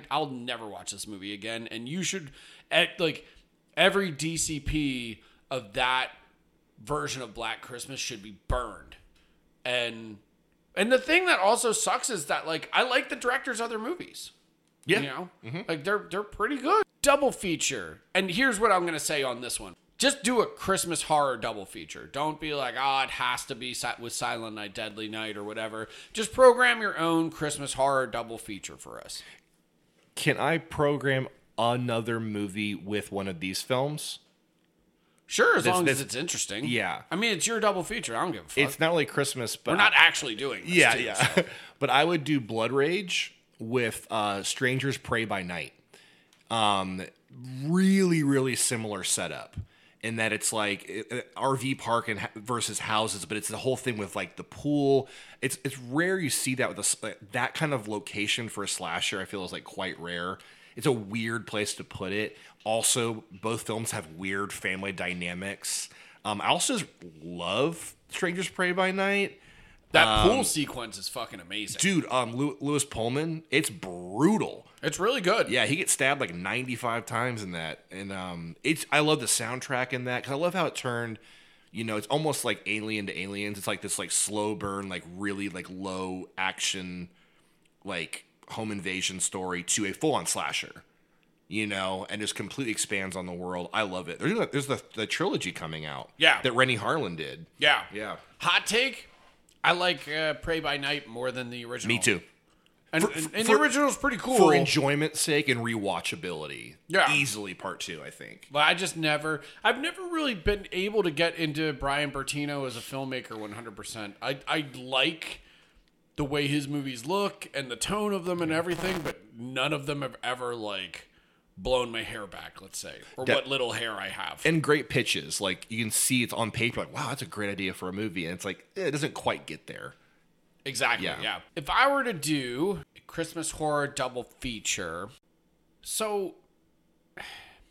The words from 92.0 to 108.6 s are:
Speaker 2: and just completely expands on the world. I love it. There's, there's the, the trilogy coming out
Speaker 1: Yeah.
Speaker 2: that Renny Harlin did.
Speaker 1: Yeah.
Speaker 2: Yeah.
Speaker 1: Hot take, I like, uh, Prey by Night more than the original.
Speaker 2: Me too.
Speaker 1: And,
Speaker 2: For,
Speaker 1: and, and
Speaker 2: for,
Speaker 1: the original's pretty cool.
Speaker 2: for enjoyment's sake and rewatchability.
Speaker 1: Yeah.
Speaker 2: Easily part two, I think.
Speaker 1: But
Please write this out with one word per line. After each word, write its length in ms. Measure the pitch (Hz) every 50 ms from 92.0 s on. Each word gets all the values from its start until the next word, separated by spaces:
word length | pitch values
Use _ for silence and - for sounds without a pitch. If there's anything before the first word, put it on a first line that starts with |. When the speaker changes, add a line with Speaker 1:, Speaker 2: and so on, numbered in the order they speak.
| 101 -
Speaker 2:
and 100 | 101 104
just 140 | 107 95 -
completely 360 | - 107 90 - 135 135 113
expands 440 | 104 - - - 104 98 95 95 90
on 100 | 95 90
the 80 | 90 87
world. 360 | 87 90 90 90 87 87 - -
I 80 | 110
love 260 | 110 95 92 92 85
it. 120 | 82 82 -
There's, 300 | 104 156 220 233 170 -
there's 160 | - 143 127
the, 160 | 139 123 104 - - -
the 120 | 110 107
trilogy 440 | 101 - - 160 202 294 147 - 90
coming 340 | 85 - 87 80 80 78 78
out 260 | 76 69 65 - - _
Speaker 1:
Yeah. 240 | - 160 156 127 - -
Speaker 2:
that 80 | 127 113
Renny 240 | 123 131 127 123
Harlin 380 | 110 98 117 156 160 123 92 85
did. 300 | 78 76 67 65 80 82 _ _
Speaker 1:
Yeah. 260 | - 143 147 139 107 90 -
Speaker 2:
Yeah. 260 | 95 104 107 101 82 - - - - -
Speaker 1:
Hot 260 | - 175 175 202 190
take, 420 | - 202 233 262 262 226 - - - - - - - _ _ _ _ _ - -
I 100 | 160 175
like, 340 | 175 180 180 170 135 -
uh, 280 | 147 151 156 160 156 147
Prey 260 | - - 160 165 165
by 160 | 156 147 143
Night 300 | 143 139 139 147 147 -
more 240 | - 113 120 127 127
than 180 | 127 127 123 120
the 160 | 120 123 117
original. 280 | 117 123 120 101 107 117
Speaker 2:
Me 60 | 104
too. 200 | - 117 101 85 - - _ _ _ _ _ _ _ _ _ _ _ -
Speaker 1:
And, 120 | - 160 -
Speaker 2:
For, 80 | -
Speaker 1:
and, 180 | - 160 160 156 -
and 100 | 202 226
Speaker 2:
for, 80 | 226 220
Speaker 1:
the 60 | 285
original's 360 | 302 277 233 285 294 269 -
pretty 200 | - - 277 247
cool. 180 | 180 - 240 262
Speaker 2:
for 180 | 220 180 160 147
enjoyment's 640 | 139 135 135 - 151 139 139 143 147 151 156 - -
sake 260 | - 165 147 151 147
and 120 | 135 123 117
rewatchability. 1120 | 113 117 113 107 101 98 87 85 - - 110 85 82 90 85 76 78 73 67 58 58 62 - - _
Speaker 1:
Yeah. 260 | - 165 190 156 139 147
Speaker 2:
Easily 400 | 147 139 123 104 107 101 95 87
part 280 | - - 95 82 -
two, 200 | - - 82 76 69
I 60 | 71
think. 380 | - - 62 52 - - - -
Speaker 1:
But 80 | 139 147